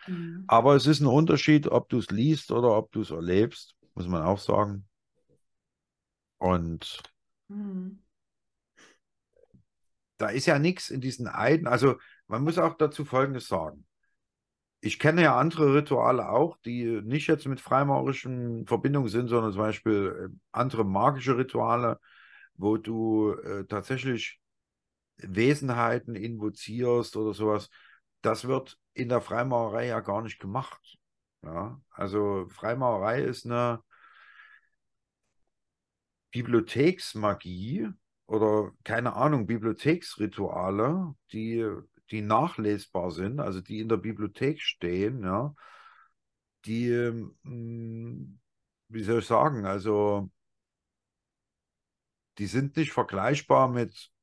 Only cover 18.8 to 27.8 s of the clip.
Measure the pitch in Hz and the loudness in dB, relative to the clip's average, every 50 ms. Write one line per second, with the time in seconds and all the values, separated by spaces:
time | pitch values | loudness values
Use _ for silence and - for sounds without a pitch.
18.8 | - 135 143 143 131 107 98 117 127 117 117 120 113 110 95 98 107 110 107 - | 2 2 2 2 0 0 0 -2 0 2 2 2 2 0 0 0 0 0 -2 -2
19.8 | - 113 107 101 98 92 - 95 92 98 - - _ _ - 117 123 131 - 113 | 0 2 2 2 2 0 -4 -6 -10 -12 -14 -16 _ _ -4 -2 -2 0 0 0
20.8 | 110 98 95 95 113 139 143 131 120 135 127 120 131 - - 120 113 113 117 123 | 0 0 2 2 4 2 2 2 0 0 0 2 0 0 -2 -2 0 2 2 2
21.8 | 120 113 - - _ _ _ - - - - - - _ _ - 95 104 110 104 | 2 0 -2 -4 _ _ _ -20 -20 -20 -20 -20 -20 _ _ -2 0 0 0 0
22.8 | - 107 113 113 113 110 110 107 107 104 - - 107 - 98 101 95 - 107 101 | -2 -4 -4 -2 0 0 2 2 2 2 0 -2 -6 -8 -10 -10 -8 -6 -6 -6
23.8 | 92 - 131 123 123 135 123 110 - - - - _ _ _ _ _ _ _ _ | -4 -4 -6 -4 -4 -4 -4 -4 -6 -8 -12 -16 _ _ _ _ _ _ _ _
24.8 | _ _ _ _ _ _ _ - - 95 92 101 117 135 147 143 143 131 120 120 | _ _ _ _ _ _ _ -18 -14 -4 0 2 4 4 2 2 -2 -4 -2 0
25.8 | 117 117 120 120 - - 117 95 101 117 117 107 104 107 98 - - - 107 120 | 0 0 0 -2 -4 -8 -10 -8 -8 -8 -8 -6 -6 -6 -6 -8 -12 -10 -6 -2
26.8 | 123 120 120 120 113 - - 107 110 107 101 98 107 107 107 104 98 - _ _ | 2 2 2 2 2 0 -4 -4 -4 -4 -2 0 0 0 0 0 -2 -8 _ _